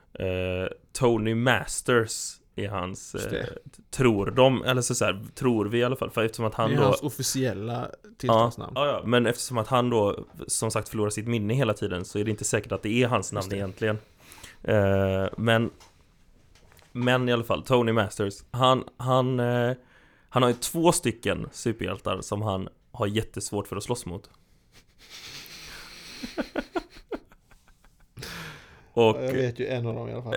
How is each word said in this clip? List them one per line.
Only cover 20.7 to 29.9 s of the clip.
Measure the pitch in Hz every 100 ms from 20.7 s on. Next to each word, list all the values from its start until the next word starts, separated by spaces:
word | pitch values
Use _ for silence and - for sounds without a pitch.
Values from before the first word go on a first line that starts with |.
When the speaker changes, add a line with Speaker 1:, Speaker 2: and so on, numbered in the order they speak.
| 165 165
Speaker 1:
stycken | 165 - 107 - 92 -
superhjältar | - 117 107 90 95 - 95
som | - 101
han | 107 95 95 - _
har | - 104
jättesvårt | 107 104 - - 104 98
för | 98
att |
slåss | - 120 -
mot. | 87 - _
<laughs> | _ _ _ - _ _ - - - - - - - - - - - - - - - - - 359 - - - - - - _ - _ _ _ _ _ - - - - - - - -
Och | - 113 107
Speaker 2:
Ja, |
jag | 127
vet | 131 123 117
ju | 123
en | 127
av | 117